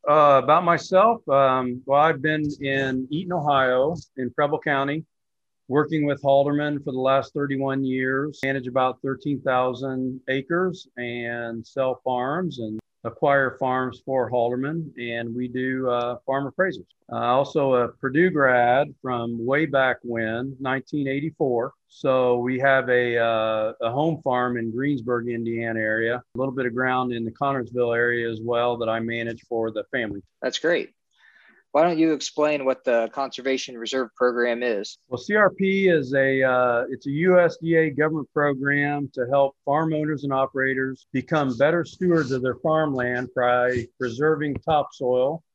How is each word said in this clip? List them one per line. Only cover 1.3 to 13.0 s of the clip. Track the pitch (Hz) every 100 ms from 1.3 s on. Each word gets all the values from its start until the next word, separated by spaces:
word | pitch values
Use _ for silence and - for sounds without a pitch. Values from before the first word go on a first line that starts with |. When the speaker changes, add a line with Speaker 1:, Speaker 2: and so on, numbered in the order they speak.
| 139 135 131 127 123 127
Speaker 1:
well, | 139
I've | 156 143
been | 151 156 151 147
in | 139 135 135 131 131
Eaton, | 147 180
Ohio, | 175 147 139 131 127 139 170 - -
in | 120
Preble | - 143 151
County, | 156 139 139 151 - _ _ _ _ _ -
working | 135 147 156 147
with | 139
Halderman | 139 139 143 147 147 147
for | 143
the | 127
last | 131 135 135 151
thirty-one | 143 135 135 135 131
years, | 131 131 135 151 139
manage | 135 135 127
about | 127 127 123
thirteen | 139 131 151 135
thousand | 127 127 127 117 135 131 131 131 -
acres | 135 139 170 185 180 - -
and | 120 120 120 120 117 113 113
sell | - 131 123
farms | 131 123 127 160 180 131
and | 110 110 _ _